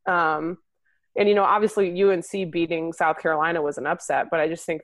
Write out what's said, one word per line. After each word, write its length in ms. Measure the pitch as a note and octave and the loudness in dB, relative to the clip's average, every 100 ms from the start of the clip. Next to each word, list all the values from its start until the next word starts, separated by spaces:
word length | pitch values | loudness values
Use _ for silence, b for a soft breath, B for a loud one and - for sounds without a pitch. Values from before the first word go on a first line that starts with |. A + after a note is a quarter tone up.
| - | 0
Um, 520 | F3 D#3+ D#3 D#3+ F3+ _ _ _ _ _ - | 2 2 0 -4 -8 _ _ _ _ _ 0
and, 100 | G#3 | 4
you 80 | |
know, 100 | G#3 | 4
obviously 460 | F#3+ G#3 G#3+ G#3 F#3+ F3 | 4 2 2 0 -2 2
U 140 | G3 | 2
N 120 | F3+ | 2
C 220 | - G3 | -2 -6
beating 480 | F3+ E3+ E3 E3+ E3 | -4 -2 -2 -2 -4
South 260 | D#3+ E3 D#3 | 0 0 0
Carolina 440 | E3 D3+ D#3+ E3+ | 0 0 0 0
was 160 | D3 C#3+ | -2 -4
an 80 | C#3 | -4
upset, 400 | F3 - C3+ - | -4 -2 -2 0
but 100 | E3 | 0
I 80 | D#3 | -2
just 180 | E3 - | -4 -6
think 160 | D#3+ | -8